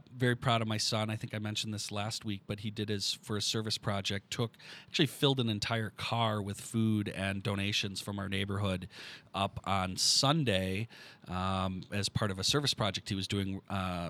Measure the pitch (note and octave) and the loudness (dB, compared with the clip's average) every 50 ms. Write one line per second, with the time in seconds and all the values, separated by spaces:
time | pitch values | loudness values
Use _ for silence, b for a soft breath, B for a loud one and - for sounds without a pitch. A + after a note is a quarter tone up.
0 | - - B2 B2 B2+ B2 A#2+ A#2+ - C3+ A#2 A2+ A2+ A2 A2 G#2 - - A#2 G#2+ | -2 -10 -4 0 2 2 2 2 4 4 4 4 4 2 0 0 0 0 0 0
1 | G#2+ G#2+ A2 A2 - A2+ - A2 G#2+ G#2+ G#2+ - - A2 G#2+ G2 - - G2+ G#2 | 0 0 -2 -4 -6 -6 -6 -4 -4 -4 -4 -4 -4 -4 -4 -6 -6 -4 -4 -4
2 | G2+ A2 - - - A2 G2+ G2 - - G#2 G2+ G#2 A2 G#2 A2 G#2 G#2 G#2 G2 | -4 -4 -4 -4 -4 -4 -6 -4 -4 -6 -6 -4 -6 -6 -4 -4 -2 -2 -2 -2
3 | - - - - - - G#2+ G#2 - - - A2+ G#2+ A2 - - - A2+ G2+ G2 | -2 -2 -4 -4 -4 -4 -2 -2 0 0 0 0 -2 -2 -4 -2 -2 -2 -2 0
4 | G2 - G2+ G2 - - - - A#2+ A2 - - B B B B B B B - | -2 -2 -4 -4 -6 -4 -4 -2 -2 -4 -6 -10 B B B B B B B 2
5 | D#3 B2 - - D3+ C#3 C3+ C3 A#2+ A2+ G#2 G#2 - - A#2 A2+ A2 - - - | 2 2 2 2 4 4 4 4 2 0 0 0 0 0 0 0 -2 -4 -6 -6
6 | - - A#2 A#2 A#2 A2 G#2+ G#2+ G2 G2+ G2+ - - - - A2+ A2 A2 G#2+ G#2 | -4 -2 0 2 2 2 2 0 -2 -4 -6 -8 -6 -2 2 4 4 4 4 4
7 | G#2 G#2 - - F#2+ G2 G2 G2 - A2+ G2+ G2 G2 G2+ G#2 - - G2 F#2+ - | 2 0 -2 -2 -2 0 0 0 0 0 0 2 0 0 0 0 0 -2 -4 -6
8 | - G#2+ G2+ G2+ G2 F#2+ G2 G2 G2 G2 G2 G2 G#2 G2 F#2 F2+ F2+ - B B | -6 -6 -4 -4 -4 -2 -2 0 0 0 0 0 2 2 0 0 -4 -8 B B
9 | B B B B B B - F#2+ G2 G2+ - - - F2 G2 F#2+ F#2 F#2 F2+ - | B B B B B B 0 0 2 0 0 -2 -2 0 2 2 2 0 0 2
10 | - - - - C3+ C3+ D3+ E3 C#3+ A2+ F#2+ F#2 F#2+ F#2+ F#2 G2+ A2+ - B B | 2 4 6 6 6 6 6 4 4 4 4 4 4 2 0 -2 -4 -6 B B
11 | B B B B B - F2 F#2 F#2 F#2+ F#2+ F#2+ F#2 F#2+ F#2 F#2 - - G2 G2+ | B B B B B -6 -2 0 0 2 2 2 0 0 -2 -4 -6 -4 -2 -2
12 | G2 - - - A2+ G2+ F#2+ F#2+ F#2+ - - D3 C#3+ C3+ - - A2+ G2+ F#2 - | 0 0 0 0 0 0 0 0 0 2 2 2 2 2 2 2 0 0 0 -2
13 | - - G#2 F#2+ F#2 - G2+ G2 G2 F#2+ F#2+ F#2+ - - G2 G2 F#2 F#2 F2+ E2+ | -2 -2 -2 -2 0 0 0 0 0 -2 -4 -6 -6 -4 -2 -2 -2 -2 -2 -4
14 | F2 D#2+ | -4 -6